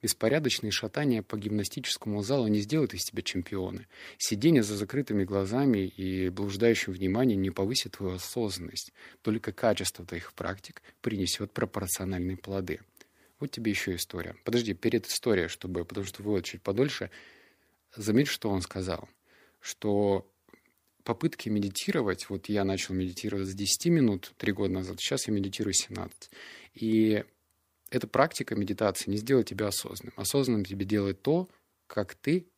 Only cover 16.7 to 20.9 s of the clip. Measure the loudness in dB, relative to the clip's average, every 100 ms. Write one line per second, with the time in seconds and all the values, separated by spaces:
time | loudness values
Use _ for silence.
16.7 | 2 2 0 -8 -12 -20 -20 -20 _ _
17.7 | _ _ -8 2 4 4 0 -2 -2 -2
18.7 | -6 -4 -4 -8 _ _ _ _ _ -14
19.7 | -4 0 2 4 2 -2 _ _ -20 _
20.7 | _ _